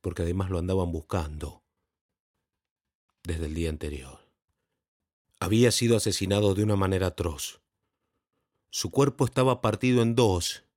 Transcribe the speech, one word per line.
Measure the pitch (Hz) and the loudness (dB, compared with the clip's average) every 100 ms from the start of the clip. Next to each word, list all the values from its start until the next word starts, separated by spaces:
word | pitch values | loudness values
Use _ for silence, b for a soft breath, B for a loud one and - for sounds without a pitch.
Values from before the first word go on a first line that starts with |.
porque | 92 85 | -8 -4
además | 85 92 92 | -2 -2 -2
lo | 92 | -4
andaban | 90 95 87 | -2 -2 -2
buscando | 82 - 98 76 76 73 - _ _ _ _ _ _ _ _ _ _ _ _ _ _ _ _ | -4 -4 -4 -4 -10 -14 -16 _ _ _ _ _ _ _ _ _ _ _ _ _ _ _ _
desde | - 82 78 | -10 -6 -6
el | |
día | 78 82 | -4 -4
anterior. | 76 78 69 - - _ _ _ _ _ _ _ _ _ _ _ _ | -4 -8 -10 -14 -20 _ _ _ _ _ _ _ _ _ _ _ _
Había | 90 110 120 | 0 4 4
sido | - 117 113 | 4 2 2
asesinado | 107 95 95 101 104 95 | 2 -2 0 2 2 2
de | |
una | 107 | 0
manera | 104 95 95 92 | 0 0 0 -2
atroz. | - 80 76 - - _ _ _ _ _ _ _ _ _ _ _ | -2 -6 -6 -12 -14 _ _ _ _ _ _ _ _ _ _ _
Su | - 98 | -8 -4
cuerpo | - 139 - | 2 2 2
estaba | 127 - 131 123 | 0 2 2 2
partido | 110 107 127 123 | 0 0 2 4
en | 117 117 | 2 4
dos | 117 90 - - _ | 4 2 -2 -8 _